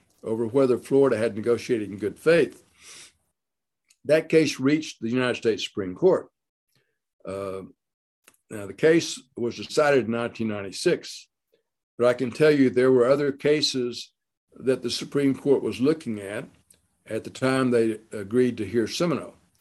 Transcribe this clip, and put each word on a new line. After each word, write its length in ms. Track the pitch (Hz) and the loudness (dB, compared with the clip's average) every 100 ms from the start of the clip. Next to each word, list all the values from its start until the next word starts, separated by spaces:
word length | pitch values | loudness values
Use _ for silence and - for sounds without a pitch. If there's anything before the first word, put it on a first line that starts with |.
| _ _ | _ _
over 240 | - 113 113 | -8 -4 -2
whether 320 | 135 135 117 | 2 2 2
Florida 380 | - 139 139 107 | 2 2 4 2
had 180 | 117 | -2
negotiated 560 | 104 113 113 - 117 101 | -2 -2 -2 0 -4 -4
in 80 | 98 | -6
good 180 | 101 - | -8 -4
faith, 460 | 156 170 127 - _ _ - - - _ _ _ _ _ _ _ _ _ | 2 2 2 -4 _ _ -20 -20 -20 _ _ _ _ _ _ _ _ _
that 240 | 123 156 - | 0 0 4
case 320 | 160 147 - | 4 4 2
reached 400 | 135 156 156 - | 0 0 -2 -8
the 100 | 113 | -4
United 260 | 123 127 113 | -2 0 0
States 280 | 117 98 | -2 -2
Supreme 300 | - - 92 | -4 -6 -8
Court. 340 | 90 185 156 - _ _ _ _ _ _ _ _ _ 92 | 0 2 2 -2 _ _ _ _ _ _ _ _ _ -12
Uh, 360 | 95 98 95 90 - _ _ _ _ _ _ _ | -10 -8 -10 -14 -20 _ _ _ _ _ _ _
now, 160 | 113 98 | -14 -12
the 80 | |
case 460 | 95 - 165 156 - - - | 0 4 4 2 -8 -14 -8
was 200 | 117 107 | -8 -6
decided 480 | 101 - 147 139 | -6 0 2 2
in 80 | 110 | 2
nineteen 360 | 117 117 120 113 | -2 -6 -4 -6
ninety-six, 800 | 104 98 - 175 147 - - - _ _ _ _ _ _ - | -6 -8 -4 -2 -2 -4 -18 -20 _ _ _ _ _ _ 0
but 80 | 120 | 0
I 60 | |
can 180 | 117 127 | 2 -4
tell 200 | - 151 | 2 4
you 180 | 147 131 | 6 4
there 240 | 123 131 | 4 4
were 180 | 127 120 | 4 4
other 220 | 143 143 | 2 0
cases 800 | 139 147 151 - 131 123 113 - _ _ _ _ - | -2 0 0 0 -2 -6 -8 -14 _ _ _ _ -8
that 260 | 117 131 | -2 -2
the 80 | 120 | -2
Supreme 440 | - - 143 139 | -6 -4 0 0
Court 280 | 131 147 123 | 0 2 0
was 180 | 113 101 | 0 -2
looking 400 | 131 160 - 107 | 0 0 -4 -10
at 240 | 101 110 156 _ _ _ _ _ - | -8 -12 -12 _ _ _ _ _ -10
at 180 | 107 | -10
the 60 | - | -10
time 400 | - 131 131 127 | -4 -2 0 2
they 280 | 120 113 107 - | 2 0 -2 -10
agreed 440 | 107 101 120 123 107 | -14 -2 2 2 0
to 80 | 98 | -2
hear 200 | 117 104 | -2 -2
Seminoe. 480 | - 170 127 85 - _ _ | -2 -2 -2 -6 -16 _ _